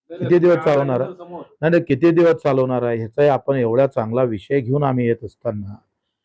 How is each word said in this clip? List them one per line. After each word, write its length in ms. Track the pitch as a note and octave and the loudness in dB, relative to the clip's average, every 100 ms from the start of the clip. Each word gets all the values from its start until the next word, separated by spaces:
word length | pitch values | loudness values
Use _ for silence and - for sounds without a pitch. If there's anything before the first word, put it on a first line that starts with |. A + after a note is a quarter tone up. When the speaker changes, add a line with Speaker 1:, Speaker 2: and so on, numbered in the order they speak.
| _ | _
Speaker 1:
नाही, 160 | E3 B2+ | -10 0
Speaker 2:
किती 140 | F3 | 4
दिवस 160 | F3 E3+ | 4 2
Speaker 1:
नाही, 100 | E3 | 2
Speaker 2:
चालवणार? 380 | C#3+ C#3 A#2+ | 0 0 -2
Speaker 1:
समोर. 380 | B2+ - F3 E3+ - _ | -4 -10 -18 -18 -20 _
Speaker 2:
नाही, 100 | D#3 | 0
नाही, 120 | E3+ | 0
किती 280 | E3+ B2+ E3+ | 0 2 2
दिवस 240 | E3 E3+ E3 | 4 2 2
चालवणार 480 | D3 C3+ C3 B2+ | 0 0 0 -2
आहे? 140 | A#2+ A#2 | -2 -4
ह्याचाही 320 | A2+ C#3+ D3 | -4 0 2
आपण 260 | C3 - C3+ | 2 -2 -2
एवढा 320 | A#2 A#2+ C3+ | 0 2 0
चांगला 360 | C3 A2 A#2+ | -2 -4 -2
विषय 360 | B2+ G#2+ - C#3+ | -2 -4 -4 -4
घेऊन 240 | A2+ C#3+ | -2 -2
आम्ही 240 | C#3+ B2+ A#2+ | 0 0 0
येत 160 | A#2 | -2
असताना 520 | G#2+ _ A#2+ G#2 G2 G#2 _ _ _ _ | -6 _ -8 -8 -12 -16 _ _ _ _